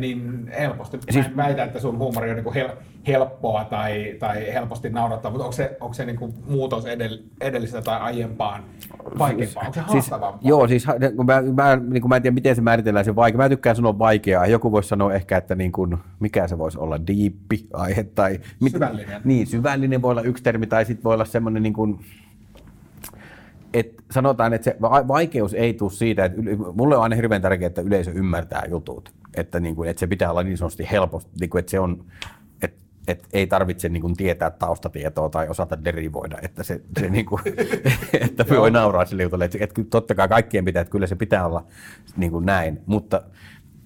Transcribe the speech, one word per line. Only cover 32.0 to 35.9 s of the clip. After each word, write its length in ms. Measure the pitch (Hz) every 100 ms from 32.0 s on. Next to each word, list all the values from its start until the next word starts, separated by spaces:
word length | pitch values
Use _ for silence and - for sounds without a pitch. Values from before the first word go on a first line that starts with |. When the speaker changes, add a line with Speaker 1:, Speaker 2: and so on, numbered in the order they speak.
| - - - - - -
Speaker 2:
et, 120 | 170 - _ _ -
et 180 | 87 -
ei 140 | 98 92
tarvitse 420 | 95 92 87 85
niin 120 | 82
kuin 160 | 85 87
tietää 340 | 95 85 80
taustatietoa 760 | - 85 82 82 76 76 78 78
tai 200 | 80 80
osata 360 | 82 85 80
derivoida, 540 | 85